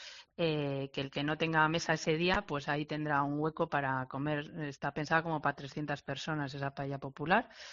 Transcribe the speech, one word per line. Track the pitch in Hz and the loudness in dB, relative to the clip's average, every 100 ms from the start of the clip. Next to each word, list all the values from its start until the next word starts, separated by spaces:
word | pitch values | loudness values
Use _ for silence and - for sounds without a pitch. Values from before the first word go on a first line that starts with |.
| - - - - | -16 -16 -14 0
eh, | 170 151 143 139 139 | 2 2 0 -2 -4
que | - | -4
el | 135 | -4
que | - | -2
no | 147 156 | 0 0
tenga | 165 160 156 | 2 4 6
mesa | 165 - | 4 2
ese | 156 - 160 | 0 2 2
día, | 175 185 202 | 4 2 0
pues | 143 139 | -4 0
ahí | 147 147 | -2 -2
tendrá | 151 151 143 | -2 2 2
un | 143 147 | 2 2
hueco | 156 156 165 | 0 0 0
para | 143 139 131 127 | 2 2 0 -2
comer. | 135 147 147 143 175 | -2 0 -2 -2 -6
Está | 147 135 143 | -6 -4 -4
pensada | 156 147 165 | -2 2 2
como | 165 156 | 2 0
para | 143 143 | 0 -2
trescientas | 139 - 147 143 | -6 -6 -4 -4
personas | - 135 - 156 139 | -4 -6 -2 -2 -2
esa | 139 139 - | -4 -4 -4
paella | 139 139 | -6 -4
popular. | 139 - 151 202 - - - | -8 -4 2 2 2 -10 -16